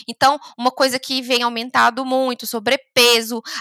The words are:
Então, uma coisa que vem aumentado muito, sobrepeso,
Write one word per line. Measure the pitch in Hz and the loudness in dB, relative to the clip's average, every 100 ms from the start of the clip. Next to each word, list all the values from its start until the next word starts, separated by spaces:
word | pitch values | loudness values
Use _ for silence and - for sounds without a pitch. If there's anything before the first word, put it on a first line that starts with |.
| 233 | -14
Então, | 233 269 294 - - | 2 2 2 -4 -4
uma | 247 | -2
coisa | - 269 254 | 0 0 -2
que | 254 262 | -6 -6
vem | 247 247 | -2 -2
aumentado | 240 233 247 247 233 233 | -2 -4 -2 2 2 0
muito, | 262 262 262 240 214 | -2 0 0 -4 -8
sobrepeso, | 233 214 269 _ - 240 233 226 233 - - | -6 -2 -2 _ 2 4 4 0 -8 -8 -8